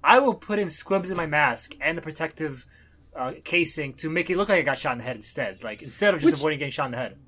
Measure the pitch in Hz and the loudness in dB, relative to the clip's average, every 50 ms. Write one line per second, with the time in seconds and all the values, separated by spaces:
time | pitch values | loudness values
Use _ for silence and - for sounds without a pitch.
0 | - 151 220 254 277 262 202 - - - 208 208 202 175 147 - - - 190 196 | 8 8 8 8 8 4 0 -2 -4 -4 -2 -2 -2 -2 -4 -10 -4 0 0 0
1 | 180 180 190 175 165 156 147 151 147 127 117 - - - - - 135 151 165 170 | 0 -2 -4 -4 -2 0 2 4 4 4 2 0 -8 -16 -12 -4 -4 -2 -2 -2
2 | - 160 151 - 165 156 - - 156 151 135 123 - - _ - - _ _ _ | -6 -10 -6 -6 -6 -6 -4 -6 -6 -6 -6 -10 -16 -20 _ -20 -20 _ _ _
3 | _ _ - - 127 127 131 - - - 170 175 170 160 - - 147 135 131 - | _ _ -8 -6 -6 -6 -6 -8 -8 0 2 2 2 2 -2 -6 -6 -8 -8 -8
4 | - 160 156 175 170 170 185 180 202 196 202 175 147 139 135 127 - 147 127 120 | -8 -4 -2 -2 0 0 0 0 2 4 4 4 4 2 -2 0 -2 -4 -4 -4
5 | 113 127 127 107 - - - - 127 104 92 - - 113 107 107 - 131 - - | -6 -8 -8 -8 -10 -12 -6 -6 -6 -6 -6 -8 -10 -10 -10 -10 -12 -12 -4 2
6 | 202 208 190 160 147 160 - 139 143 156 151 135 147 139 - - 143 131 120 120 | 2 2 4 6 4 4 4 4 0 0 0 0 -4 -6 -4 -4 -4 -4 -2 -6
7 | 127 104 - - - | -6 -6 -8 -16 -20